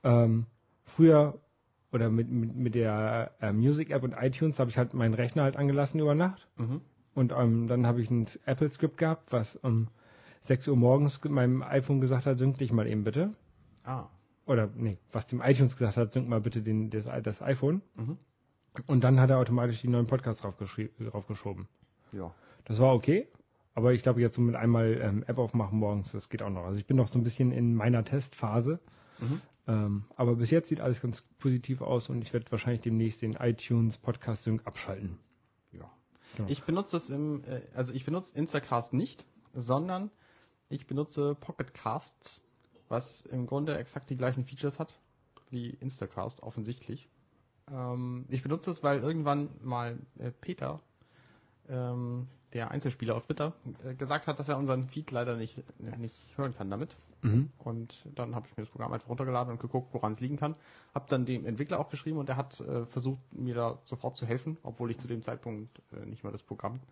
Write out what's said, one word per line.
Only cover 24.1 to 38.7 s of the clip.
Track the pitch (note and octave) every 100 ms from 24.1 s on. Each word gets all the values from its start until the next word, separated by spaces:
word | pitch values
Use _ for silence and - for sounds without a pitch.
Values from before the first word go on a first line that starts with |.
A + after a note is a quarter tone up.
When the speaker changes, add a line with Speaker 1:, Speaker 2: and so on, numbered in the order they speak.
| A#2+
Speaker 1:
jetzt | A#2+ A#2+
so |
mit | A#2+
einmal, | A#2 A#2 A#2 A2+ A2+
ähm, | A2+ G#2 -
App | A#2
aufmachen | A#2 A#2 G2 G#2+
morgens, | G#2 G#2 G2
das | G#2 -
geht | A2
auch | G#2
noch. | F#2 F2+
Also | G2+
ich | -
bin | C3+
noch | A2+
so | B2+
ein |
bisschen | A#2 - B2+
in | B2 A#2+
meiner | A#2 A2+ A#2+
Testphase. | G#2+ C#3 C3 - A2 A2+ A#2+ E3 - _ _ -
Speaker 2:
Mhm. | A#2 D3 - _ -
Speaker 1:
Ähm, | G#2+ G#2 G2+ G#2 -
aber | A#2+ A#2
bis | A#2
jetzt | E3 D#3+
sieht | D#3+
alles | B2+ A#2+
ganz | B2 A2 _ _
positiv | C3+ B2+ B2+ C3
aus | - B2 A2+
und | B2
ich | A2
werd | A#2+ A#2
wahrscheinlich | A2+ A#2+ A#2
demnächst | A#2 A2+ A2 -
den | A2+
iTunes | G#2+ A#2+ A2+ - A#2+ A2+ -
Podcast | - A2+ - A2+
Sync | A2+ A2 -
abschalten. | - - G2 G2 E2+ _ _ _ _ _
Speaker 2:
Ja. | F2 E2+ _ _ _ - -
Speaker 1:
Genau. | G2
Speaker 2:
Ich | C#3+
benutze | - F3 G3 E3+
das | B2
im, | C#3 D3+ C#3+
äh, | - B2+ -
also | - B2+
ich | B2+
benutze | C3 E3+ - C#3+
Instacast | D#3 D3 -